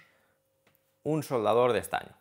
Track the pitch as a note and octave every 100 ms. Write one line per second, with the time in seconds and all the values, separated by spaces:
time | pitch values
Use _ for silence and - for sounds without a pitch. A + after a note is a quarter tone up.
0 | - _ _ _ _ _ _ _ _ _
1 | D3 D#3 C3 C3 G#2 A2+ B2 G#2+ F2 -
2 | G1+ -